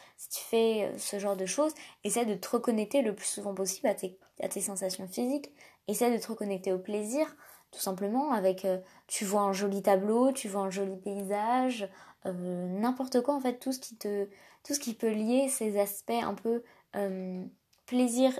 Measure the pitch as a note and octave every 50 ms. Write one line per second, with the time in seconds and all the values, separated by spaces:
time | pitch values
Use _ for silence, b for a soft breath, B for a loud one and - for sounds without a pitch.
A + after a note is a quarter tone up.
0 | B B B B - - - - - - A#3 A3+ A3+ A3+ A3 G#3+ G3+ - - G#3
1 | - - G3+ G3+ G3 G3+ G3+ F#3 F#3+ F#3 - C#4 D4+ D#4 D#4 B B B B B
2 | - G#3 G3+ A#3 A#3+ A3 G3+ G3 - - - A#3 A#3 B3 A3+ G#3+ G#3 G#3 - C#4+
3 | B3+ A3 G3 G#3 - - - G#3 G3+ G3+ G3 F#3+ F#3+ F#3 - - - A3 G3 -
4 | - F#3 F3+ - - _ _ - - - - G#3 F#3 G#3 G3 F#3 G3 F#3 - -
5 | F#3+ F3+ - - B3 B3+ C#4 C#4+ C#4+ - B B B B B B - - G#3 G#3
6 | A#3+ A#3+ A#3+ G#3 - - A3 - G#3+ G3+ G3 F#3 F#3 G3 F#3 F#3 F#3 - G#3 G#3+
7 | G#3+ G#3+ B3 D4 D#4 D4+ - B B B B B B B - - - G3 F#3+ F#3
8 | G3+ G3+ A3+ C4 D4 D#4 B3+ G#3+ F#3 F#3+ F#3 F#3 - F#3+ F#3 F#3 F#3 B B B
9 | B B - - G#3+ F#3+ G3+ G#3 G3+ G3 G3 F#3 G#3 G3+ G3 G3 G3 G#3+ G3 F#3+
10 | G3 G#3 A3 A#3+ B3+ C4+ C4 - - G#3 F#3+ G3+ G3 F#3+ F3+ G3 G3 F#3+ F#3+ F#3
11 | F#3+ G3+ G3 G3+ G3 F#3+ G3+ G#3 G#3+ A3+ B3 B3+ B3+ B3+ A#3+ A3 G3+ F#3+ F#3+ B
12 | B B B B - F#3+ F#3 F3+ F3+ F3+ F3+ F3 F3+ F3+ F#3 G3 A3 B3 B3+ B3+
13 | C4+ B3+ - B3 B3 C#4 C#4+ C#4 B3+ B3 B3 - - C4 C4 C4 - - A3+ -
14 | - G#3 G3+ G3+ G3 G3+ B B B B B B - - C#4+ C#4+ - A#3+ A3 -
15 | A#3+ A3 G#3+ G#3+ G#3+ A3 B3 C4 C#4 C4 B3+ - A3+ G#3+ G3+ G3+ G3+ G3+ - -
16 | - - A#3 A#3 A3+ - G3+ G3 - A3+ A#3 A#3+ A#3 b b b b b - G3+
17 | G3+ G3 F#3+ F#3 F#3 F#3 F#3 F#3 F#3 - - _ _ _ _ _ _ - B3+ B3
18 | B3+ A#3+ A#3 B3 C4 C4 B3+